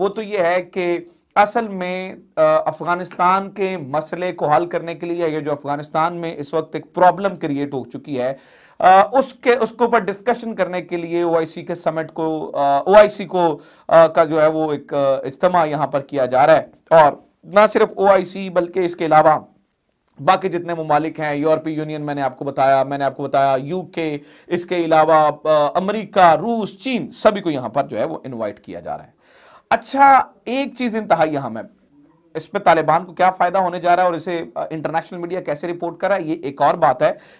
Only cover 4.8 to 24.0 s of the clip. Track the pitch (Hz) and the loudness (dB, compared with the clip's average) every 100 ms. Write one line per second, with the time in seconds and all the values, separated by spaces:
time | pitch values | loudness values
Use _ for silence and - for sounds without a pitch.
4.8 | 165 165 175 170 165 156 147 143 139 143 | -8 -10 -8 -4 -4 -4 -6 -6 -6 -8
5.8 | 147 156 165 170 165 170 143 160 156 156 | -6 -2 -2 -4 -10 -10 -6 -6 -4 -8
6.8 | - 180 180 170 196 180 160 139 143 139 | -8 2 4 4 -2 -4 -6 -4 -6 -8
7.8 | 117 139 - 127 123 139 _ _ _ - | -10 -14 -10 -6 -6 -6 _ _ _ 2
8.8 | 180 190 202 254 - - 254 240 220 - | 6 6 6 2 -2 -2 0 0 0 -2
9.8 | 233 233 190 196 - 233 226 202 180 180 | 0 0 -2 -6 -4 -4 -4 -6 -4 -6
10.8 | - 175 170 170 170 165 160 175 156 170 | -6 -8 -4 -2 0 0 -2 -8 -10 -8
11.8 | 165 160 156 - 160 156 160 139 143 139 | -4 -4 -6 -6 -4 -4 -6 -2 0 0
12.8 | 156 208 214 208 185 185 170 147 - _ | 6 6 6 2 -4 0 0 0 -10 _
13.8 | - 165 160 170 160 156 156 156 156 143 | 2 6 6 4 0 2 2 2 -2 -4
14.8 | - 143 139 135 135 - 180 180 151 151 | -6 -2 0 -2 -4 -2 0 2 0 -2
15.8 | 147 143 139 139 127 127 151 156 - _ | -2 -4 -4 -4 0 2 4 4 2 _
16.8 | - 165 147 - _ _ 160 196 214 220 | 2 6 6 2 _ _ -2 4 4 4
17.8 | 214 - 196 190 175 196 190 175 175 190 | 0 2 4 4 2 -8 -4 -2 -2 -2
18.8 | 175 175 160 156 156 143 - _ _ _ | -4 -2 2 4 4 2 -2 _ _ _
19.8 | _ _ _ - 147 185 185 170 170 165 | _ _ _ -4 0 0 0 -6 -6 -6
20.8 | 156 147 160 156 151 143 156 156 160 156 | -2 -2 -2 -6 -6 -2 0 -2 -2 -8
21.8 | 156 151 147 143 131 - 139 139 135 135 | -8 -8 -8 -4 -6 -6 -8 0 2 2
22.8 | 135 143 139 135 139 139 139 135 143 185 | 0 -4 -4 -6 -4 0 0 0 -4 -8
23.8 | 156 170 | -8 -6